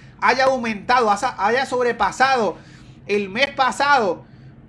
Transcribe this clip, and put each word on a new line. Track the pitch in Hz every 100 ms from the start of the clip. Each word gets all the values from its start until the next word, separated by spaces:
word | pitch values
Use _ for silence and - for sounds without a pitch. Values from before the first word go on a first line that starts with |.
| - -
haya | 202 254 262
aumentado, | 262 233 202 180 247 220
haya, | 202 254 -
haya | 202 247
sobrepasado | 262 254 240 226 190 - 262 262 196 - - - - - -
el | 208 196
mes | 214 277
pasado, | 269 254 - 285 277 202 - - - - -